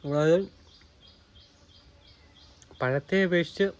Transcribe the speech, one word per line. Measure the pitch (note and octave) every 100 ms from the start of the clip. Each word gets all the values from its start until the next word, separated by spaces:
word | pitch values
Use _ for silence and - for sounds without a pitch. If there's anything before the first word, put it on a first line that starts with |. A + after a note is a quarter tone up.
അതായത് | C#3+ D3 D#3 F3 G3 - - - - _ - - _ - - _ - - - - - - - - - - - -
പഴത്തെ | B2+ C#3 - F#3+ F#3
അപേക്ഷിച്ച് | F3 D#3+ - G3